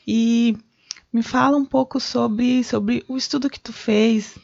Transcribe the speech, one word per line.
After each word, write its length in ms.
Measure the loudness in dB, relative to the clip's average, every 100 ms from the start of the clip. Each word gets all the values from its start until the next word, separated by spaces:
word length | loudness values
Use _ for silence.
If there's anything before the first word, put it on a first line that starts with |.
| -4
E 480 | 0 2 2 2 0 -6 _ -18 -18 _
me 120 | -4
fala 340 | 0 0 2 2
um 80 | 2
pouco 340 | 0 0 -4
sobre, 640 | -4 -2 0 0 2 2
sobre 400 | 0 -2 0 -2 -4
o 100 | -6
estudo 320 | -4 -2 -4
que 100 | -6
tu 140 | -14
fez 640 | -8 -2 2 2 2 -2 -12